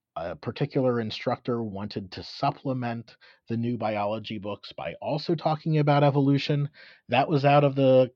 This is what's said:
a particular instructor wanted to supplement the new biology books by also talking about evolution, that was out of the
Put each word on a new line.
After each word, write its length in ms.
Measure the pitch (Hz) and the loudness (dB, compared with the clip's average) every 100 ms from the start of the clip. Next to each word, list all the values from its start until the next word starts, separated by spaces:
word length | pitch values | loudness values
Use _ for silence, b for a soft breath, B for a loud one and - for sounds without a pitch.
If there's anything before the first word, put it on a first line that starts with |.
| _ - | _ -10
a 200 | 85 80 | -8 -8
particular 640 | - - 147 143 127 120 | -10 -6 -4 0 0 0
instructor 640 | 110 - - 120 - 120 | -4 -6 -6 -4 -4 -4
wanted 480 | 110 95 104 120 98 | -4 -8 -8 -10 -10
to 100 | - | -14
supplement 920 | - - 139 143 143 127 120 117 - _ B B _ | -14 -4 -4 -4 -6 -6 -6 -8 -12 _ B B _
the 100 | 117 | -4
new 200 | 117 117 | -2 -2
biology 600 | 110 107 101 107 104 107 | -4 -2 -4 -4 -8 -10
books 340 | 104 104 - | -8 -10 -12
by 200 | - 73 - | -10 -10 -8
also 320 | 107 151 - | -6 -4 -2
talking 460 | 165 156 156 165 156 | -2 0 -2 0 2
about 240 | 147 143 | 4 4
evolution, 640 | 143 143 139 139 - 147 143 B B B - | 4 4 2 2 0 -2 -2 B B B -2
that 180 | 120 143 | 0 2
was 160 | 147 | 2
out 200 | 139 143 | 6 6
of 120 | 143 135 | 6 4
the 360 | 135 131 127 | 6 6 4